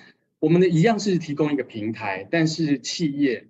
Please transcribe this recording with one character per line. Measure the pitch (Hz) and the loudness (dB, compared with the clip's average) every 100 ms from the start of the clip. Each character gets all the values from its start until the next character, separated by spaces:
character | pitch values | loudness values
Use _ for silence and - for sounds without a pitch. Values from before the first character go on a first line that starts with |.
| - _ _ _ | -20 _ _ _
我 | 156 | 2
们 | 170 | 4
的 | 185 | 4
一 | 165 | 4
样 | 202 214 | 2 2
是 | 208 175 | 0 -2
提 | 156 | -2
供 | 143 151 | -2 -2
一 | 143 | -2
个 | |
平 | - 113 107 | -4 -8 -8
台， | 113 107 95 98 | -6 -6 -8 -2
但 | 165 156 | 0 0
是 | 156 156 139 | 0 0 -2
企 | - - 160 | -2 -4 -2
业， | 143 143 107 | 0 0 0